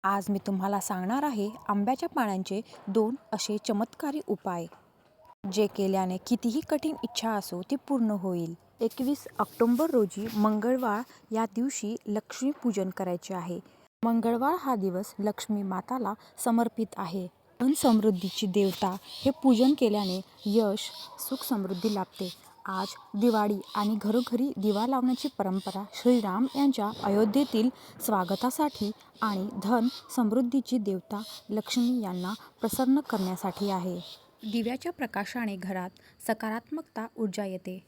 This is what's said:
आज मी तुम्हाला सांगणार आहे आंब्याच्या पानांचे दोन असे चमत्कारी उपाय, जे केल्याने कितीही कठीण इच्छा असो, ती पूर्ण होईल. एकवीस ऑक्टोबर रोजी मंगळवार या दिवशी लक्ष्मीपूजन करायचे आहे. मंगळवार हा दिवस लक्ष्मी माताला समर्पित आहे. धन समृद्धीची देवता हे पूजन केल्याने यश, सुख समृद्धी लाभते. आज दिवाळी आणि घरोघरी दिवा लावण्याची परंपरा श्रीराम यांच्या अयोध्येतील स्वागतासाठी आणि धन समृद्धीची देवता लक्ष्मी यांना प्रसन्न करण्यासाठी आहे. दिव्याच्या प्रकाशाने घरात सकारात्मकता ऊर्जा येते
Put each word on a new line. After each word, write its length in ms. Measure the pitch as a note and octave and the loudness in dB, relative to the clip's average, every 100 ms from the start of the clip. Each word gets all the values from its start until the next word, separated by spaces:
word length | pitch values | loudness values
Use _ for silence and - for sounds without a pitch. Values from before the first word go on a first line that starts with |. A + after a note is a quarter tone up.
आज 220 | F#3+ G3+ F#3+ | 0 0 0
मी 100 | G3 - | -2 -2
तुम्हाला 320 | G3 G3 G3+ | -2 0 -2
सांगणार 440 | - F#3+ F#3 B3+ | -2 -4 -2 0
आहे 260 | D4 A3+ G3+ A3+ - | 0 -2 -4 -6 -4
आंब्याच्या 420 | G3+ G3+ C4 E4+ | 0 0 -2 -2
पानांचे 520 | D4+ A3 F#3+ F#3 G3 - - - | -2 0 -2 -4 -6 -6 -14 -2
दोन 280 | G3 G#3+ C4 - | 2 2 -2 -6
असे 240 | - - G#3 - | -6 -2 -4 0
चमत्कारी 540 | G3+ A#3 - D4+ D4 - | -2 -2 -4 -6 -6 -4
उपाय, 380 | G3+ - F3 E3 - _ _ _ _ - - G3 | -4 -2 -6 -8 -12 _ _ _ _ -20 -12 -4
जे 140 | F#3 G3+ | 0 0
केल्याने 500 | - F#3+ F#3+ F#3 F#3 | 2 0 2 0 -2
कितीही 440 | - A#3+ A#3+ A#3+ - | -2 0 0 -2 0
कठीण 260 | D4 D#4 D#4 | 0 0 -4
इच्छा 280 | A#3 - A3+ | -6 -4 -2
असो, 300 | G#3 - F3 | -2 -4 -8
ती 140 | F#3 C#4 | -4 -6
पूर्ण 360 | - C#4 A3+ | 0 0 2
होईल. 420 | G#3 F#3 F3 E3 E3+ _ _ | 0 0 -2 -4 -8 _ _
एकवीस 460 | A3+ - B3+ D4 - - | -4 0 -2 -2 -4 -4
ऑक्टोबर 500 | G#3 - A#3 A#3+ D#4+ | -4 2 4 4 4
रोजी 380 | C4 G3+ - A3 G#3+ | 4 2 0 -4 2
मंगळवार 640 | G#3+ G#3+ A3+ B3+ B3 G#3 B3+ - _ | 2 2 2 2 0 -2 -4 -14 _
या 140 | A3 A3+ - | -2 -2 0
दिवशी 400 | C4 - G#3 A3+ - | -2 -2 -6 -6 -4
लक्ष्मीपूजन 840 | G#3 - - C4 D4 A#3+ G3 F#3+ | -4 -4 -4 -2 0 0 0 -2
करायचे 440 | - F#3 F3 - | -2 -4 -4 -4
आहे. 260 | F#3+ F3 F3 - _ _ _ | -8 -6 -8 -10 _ _ _
मंगळवार 520 | A3+ A#3 A3+ A#3 C4+ F4 | 2 2 2 2 2 0
हा 160 | C4+ A#3 | 0 0
दिवस 400 | F#3+ F3+ G#3 - | 0 -2 -6 -2
लक्ष्मी 440 | G#3 - - G#3 | -2 -2 -2 -2
माताला 500 | G3 F#3 - B3+ G3+ G#3+ - - | -2 -4 -4 -4 -4 -6 -12 -4
समर्पित 500 | B3+ A#3 A#3 - A3 - | 2 4 2 0 -6 -4
आहे. 300 | F#3 F#3 F3+ _ _ _ | -6 -6 -8 _ _ _
धन 100 | B3+ D#4 | 2 4
समृद्धीची 720 | C#4 A3 G#3+ F#3 F#3 - G#3 | 6 6 6 2 -2 -2 0
देवता 500 | G3 G3 F3 G3 F#3+ - - C4+ | 4 2 2 -2 -2 -12 -2 -2
हे 60 | C4+ | 2
पूजन 300 | C4+ A3+ C4 D4 | 4 6 6 6
केल्याने 440 | A#3 G#3 G3 F#3 - - G#3 | 4 2 0 -4 -6 -8 2
यश, 460 | G#3 G#3+ G#3 - - - - | 4 4 0 -6 -12 -16 -12
सुख 180 | - C4 | -8 -6
समृद्धी 580 | - A3+ F#3+ F#3+ A3 G3+ | -2 -2 -2 -2 -2 -2
लाभते. 380 | F#3 - F#3 - - - - | -4 -6 -8 -8 -20 -16 -8
आज 220 | F#3+ G3 - - G#3 | -4 -6 -8 -10 2
दिवाळी 380 | A#3+ A3 G#3 G3+ - - | 4 4 2 0 -4 -2
आणि 220 | G#3 A3 | -2 0
घरोघरी 500 | G#3 A3+ B3 A#3 C#4 - | 2 0 2 0 0 0
दिवा 300 | G#3 G3+ A#3 | 0 2 2
लावण्याची 400 | C4+ B3 B3+ D4 - | 2 2 0 -4 -4
परंपरा 460 | F#3+ F#3+ G3 F#3+ G3+ | -2 -2 -4 -8 -10
श्रीराम 540 | - A#3+ B3 G#3 F#3 C4 C4+ | 0 4 4 4 0 0 2
यांच्या 360 | C#4 C4 G#3 A3 | 2 2 -2 -2
अयोध्येतील 680 | G3+ G3+ A3 A#3+ C#4+ A3+ A#3+ - - - - | 0 4 4 4 2 2 2 0 -20 -8 0
स्वागतासाठी 840 | G#3 F3 G3 B3+ - D4+ - G#3 - - - | 0 0 0 0 0 -2 0 -6 -6 -16 -6
आणि 260 | A3 G3 G3+ G3+ | -2 -2 -4 -4
धन 240 | G3 A#3+ A#3 - - - | 0 2 2 -2 -6 0
समृद्धीची 600 | A3+ A3+ A#3+ C4+ - B3 | 2 2 2 0 0 -2
देवता 460 | G3+ F#3+ - G3+ A3 - - | 0 -4 -6 -10 -10 -16 -6
लक्ष्मी 520 | G#3+ - B3 A#3+ B3 | -6 -2 0 2 2
यांना 320 | G3+ F3+ F3+ A3 - _ | -2 -4 -4 -6 -12 _
प्रसन्न 380 | A3+ - C4 C4+ | -4 0 4 4
करण्यासाठी 720 | D4 G#3+ F#3 F3+ F#3+ - G3+ | 2 -2 0 -2 -4 -2 -2
आहे. 280 | F#3+ F3+ F3 - - _ _ A3 | 0 -2 -6 -8 -18 _ _ -4
दिव्याच्या 400 | A3+ A3+ C4 E4+ | -2 -2 -4 -6
प्रकाशाने 640 | - B3 - G3+ B3 A3+ G3 | -6 -4 -4 -4 -4 -4 -4
घरात 340 | F#3 F#3 F3+ - - _ - | -4 -4 -6 -10 -20 _ -4
सकारात्मकता 800 | A3 A3 A3 - D4+ - - A3+ - | -2 -2 -6 -6 -10 -8 -10 -10 -4
ऊर्जा 280 | G#3+ F3+ G3 | -4 -2 -6
येते 380 | F#3 F#3 F#3 | -6 -8 -12